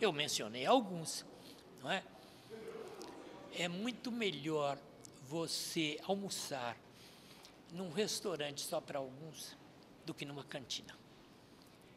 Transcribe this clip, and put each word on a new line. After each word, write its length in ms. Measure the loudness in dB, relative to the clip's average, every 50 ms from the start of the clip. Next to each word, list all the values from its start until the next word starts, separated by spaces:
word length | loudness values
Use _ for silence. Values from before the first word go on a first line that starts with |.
Eu 120 | 6 6
mencionei 540 | 8 6 4 4 4 2 2 0 0 4 8
alguns, 580 | 10 10 10 10 6 0 -2 -2 -2 -2 -4 -6 -8 -14 -14 -14 -14 -14 -14 -16 -16 -14 -6
não 100 | 0 2
é? 120 | 2 2 2 -2 -14 -16 -16 -16 -18 -16 -14 -12 -10 -8 -8 -8 -8 -8 -8 -8 -8 -8 -8 -10 -10 -10 -12 -12 -12 -12 -12 -6 -2
É 140 | 0 2 2
muito 420 | 2 2 0 0 -2 -2 -2 -2
melhor 680 | 0 4 4 4 2 2 2 2 4 4 6 4 2 0 -4 -14 -16 -16 -16 -16 -14 -14 -8 -2
você 720 | 0 0 2 2 2 0 0 2 4 4 4 4 4 0 2
almoçar 720 | 2 2 2 2 -2 -2 -2 -2 -2 0 0 0 0 -2 -4 -8 -18 -18 -16 -16 -16 -16 -18 -16 -16 -16 -16 -16 -18 -18 -18 -14 -8
num 180 | -4 -4 -4 0
restaurante 720 | 2 2 4 4 2 2 2 0 0 2 0 0 0 -2
só 180 | -2 2 0 0
para 180 | 0 0 0 0
alguns 580 | 0 -2 -4 -8 -10 -10 -8 -8 -10 -10 -10 -14 -16 -18 -18 -18 -18 -18 -18 -10 -8
do 100 | -6 -6
que 100 | -4 -4
numa 200 | -6 -6 -6 -6
cantina. 520 | -4 -6 -6 -2 -2 -4 -4 -4 -6 -14 -14 -16 -18 -18 -20 -18 -20 -20 -20 -20 -20 -18 -18 -18 -20 -20 -20 -20 -20 -20